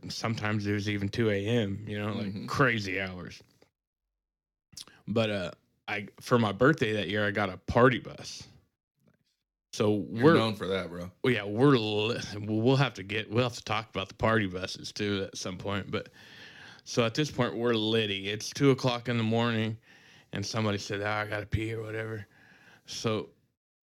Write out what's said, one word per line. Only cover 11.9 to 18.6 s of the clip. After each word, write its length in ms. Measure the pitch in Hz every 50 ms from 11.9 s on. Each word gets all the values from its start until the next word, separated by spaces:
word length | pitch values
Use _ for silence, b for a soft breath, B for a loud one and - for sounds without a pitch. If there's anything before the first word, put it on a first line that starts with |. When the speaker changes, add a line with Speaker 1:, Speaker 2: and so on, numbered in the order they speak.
| 107 104 107 113 120 - - - 101 104
Speaker 1:
we'll 380 | 107 107 110 110 110 127 135
have 180 | 131 143 120 104
to 80 | 104
get, 280 | 95 101 101 110 101 -
we'll 120 | 104 117 127
have 100 | 120 117
to 100 | - -
talk 240 | - 107 110 113 -
about 180 | - 92 95 -
the 60 | -
party 320 | - 120 110 110 110 104
buses 460 | 92 90 92 92 - - - 98 -
too 320 | - - 107 104 101 95 95
at 120 | - -
some 200 | - - 104 92
point. 340 | 90 - 101 101 98 95 -
But 200 | - 101 - - B B B B B B B B B B B B B B B
so 200 | - - 127 117
at 100 | 113 113
this 160 | 151 151 139
point, 260 | - - 120 110 -
we're 160 | 110 120 120 117
litty. 540 | 110 107 110 113 113 110 104 98 98 95 101
It's 220 | 107 107 - -
two 200 | - -